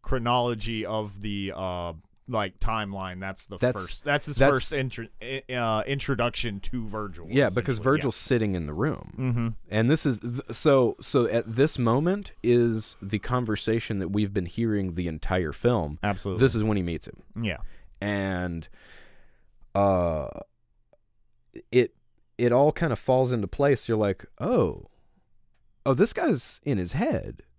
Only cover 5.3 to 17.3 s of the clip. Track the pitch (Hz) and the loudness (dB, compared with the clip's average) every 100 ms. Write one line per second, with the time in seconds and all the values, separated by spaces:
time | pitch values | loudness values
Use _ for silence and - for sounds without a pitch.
5.3 | 135 - 127 113 110 - 139 - 120 120 | -10 -6 -4 0 0 -2 -4 -2 0 0
6.3 | - 120 98 - 127 107 107 104 90 80 | -2 -4 -2 -4 -4 -4 -6 -8 -10 0
7.3 | 123 139 151 143 113 123 151 143 - - | 2 4 2 -2 0 2 2 0 -2 2
8.3 | 120 107 90 76 76 143 76 50 - 127 | 2 2 -2 -4 -2 -2 -2 -10 -4 -2
9.3 | 120 117 - - 107 113 156 143 110 120 | 0 -2 -4 -2 2 4 4 2 0 -4
10.3 | 120 - 113 151 139 120 - - 135 117 | -8 -4 2 6 6 6 2 0 2 4
11.3 | 113 110 113 151 - 117 123 165 202 - | 2 0 2 2 4 4 4 2 -2 -6
12.3 | - 117 120 120 110 - - 98 104 - | -4 4 4 4 0 -6 -10 -4 -4 0
13.3 | 127 113 104 - 113 - 101 90 104 101 | -2 0 -2 0 -2 0 -4 0 0 0
14.3 | 98 85 - 117 104 95 85 87 80 - | 0 -4 -2 0 0 -2 -2 -4 -4 0
15.3 | 92 80 - 120 117 78 76 104 95 101 | 0 0 0 2 2 -2 -4 -4 -4 -4
16.3 | 92 131 110 107 104 87 80 - - - | 2 2 4 0 0 -2 -4 -10 -18 -14